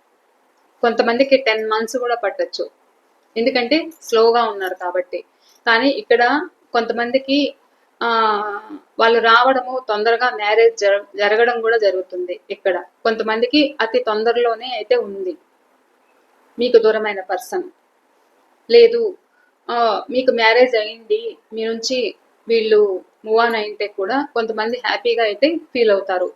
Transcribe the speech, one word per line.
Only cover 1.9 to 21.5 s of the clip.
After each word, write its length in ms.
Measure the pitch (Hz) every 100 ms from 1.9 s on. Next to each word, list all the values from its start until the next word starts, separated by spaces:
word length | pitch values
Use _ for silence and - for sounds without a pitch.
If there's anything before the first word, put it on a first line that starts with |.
| 254
కూడా 120 | 240 233
పట్టొచ్చు, 400 | 196 190 175 - - _ _ _ _ _ _ 226
ఎందుకంటే 380 | 254 262 233 311 339 - -
స్లోగా 340 | 226 233 233 226
ఉన్నారు 260 | 202 185 180
కాబట్టి. 360 | 180 180 - 180 - _ _ _ 240
కానీ 220 | 226 269 233
ఇక్కడ 200 | - 233 240 285 359 _ _ 233
కొంతమందికి, 640 | 226 226 240 262 269 277 277 - _ _ _ _ 233
ఆ, 20 | 226 220 208 208 208 214 202 _ -
వాళ్ళు 180 | 226 233 226
రావడము, 440 | 226 262 262 247 262 233
తొందరగా 380 | 208 214 233 247 220
మ్యారేజ్ 320 | 208 220 233 226
జర-, 260 | 196 202 202 196
జరగడం 340 | 202 214 233 233 226
కూడా 100 | 233 202
జరుగుతుంది. 480 | 185 185 180 180 175 -
ఇక్కడ 220 | 196 196 180 - _ 226
కొంతమందికి 540 | 220 220 220 247 294 285 -
అతి 140 | 220 254 233
తొందరలోనే 580 | 214 226 240 240 220 254 233
అయితే 180 | 214 247 208
ఉంది 260 | 196 180 302 _ _ _ _ _ _ _ _ _ _ _ -
మీకు 180 | 240 240
దూరమైన 360 | 220 220 214 190 -
పర్సన్. 340 | - - 185 - - _ _ _ _ _ _ _ _ - 233
లేదు, 260 | 233 233 214 - _ _ _ _ -
ఆ, 40 | 233 226 190 -
మీకు 160 | 247 262 233
మ్యారేజ్ 340 | 220 233 254 226
అయింది, 420 | 214 226 214 214 233 - _